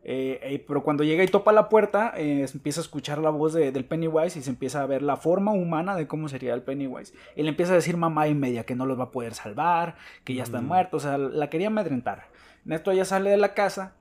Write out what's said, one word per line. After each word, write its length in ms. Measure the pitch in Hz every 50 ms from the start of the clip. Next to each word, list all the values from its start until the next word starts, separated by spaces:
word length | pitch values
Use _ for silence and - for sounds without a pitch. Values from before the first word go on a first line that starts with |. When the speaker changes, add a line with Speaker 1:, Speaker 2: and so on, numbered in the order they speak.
| _ -
Speaker 1:
Eh, 280 | 123 131 131 131 131 -
eh, 240 | - 135 139 135 -
pero 140 | - 147 143
cuando 220 | 135 156 147 143 151
llega 200 | 156 156 170 190
y 40 |
topa 240 | 185 - 196 - -
la 180 | - 160 160 160
puerta, 440 | 214 214 208 - - 202 220 233 -
eh, 260 | - 156 147 143 139 139
se 100 | 131 -
empieza 240 | 139 _ 151 143 165
a 20 | 151
escuchar 360 | - - 147 - 143 147 147
la 100 | 160 156
voz 240 | 151 147 156 160 156
de, 180 | 165 151 135
del 140 | 135 135 123
Pennywise 540 | - 165 160 165 160 156 156 160 185 180 160
y 20 |
se 80 | 123 131
empieza 320 | 123 - 135 131 131 147
a 60 | 139
ver 160 | 135 139 143 143
la 140 | 143 135
forma 340 | 131 - 160 175 196 196 208
humana 440 | 214 190 175 170 160 156 175 196 202
de 120 | 175 151
cómo 200 | - - 156 156 147
sería 260 | 135 127 131 123 117
el 80 | 131 123
Pennywise. 500 | - 135 143 139 131 123 - - - - - - - _
Y 80 | - 151
le 60 | 156
empieza 240 | 147 - 175 180 185
a 20 |
decir 200 | 175 147 165 170
mamá 320 | 170 165 165 160 151 151
y 60 | 151 147
media 300 | 147 139 127 123 117 117
que 80 | - 127
no 140 | 123 127
los 100 | 135 131 120
va 40 | 127
a 80 | 123
poder 240 | - 127 117 113 110
salvar, 640 | - - 110 101 127 156 170 175 165 170 170 160 - - - - - _
que 100 | - 127
ya 80 | 127
están 200 | 120 117 117 123
Speaker 2:
Ujú. 80 | 120 143 175
Speaker 1:
muertos, 320 | 185 180 - - 151 139
o 20 | 147
sea, 100 | 139 143
la 320 | 139 131 - 151 147 143
quería 160 | - 160 190
amedrentar. 580 | 214 220 214 196 156 139 120 - 107 98 - - - _ - - - - _ _
En 80 | - 156
esto 160 | 160 - 202
ella 160 | 190 190 185
sale 240 | 185 196 190 190 196
de 80 | 202
la 160 | 208 208 196 202
casa 440 | - 202 185 - 196 190 190 _ _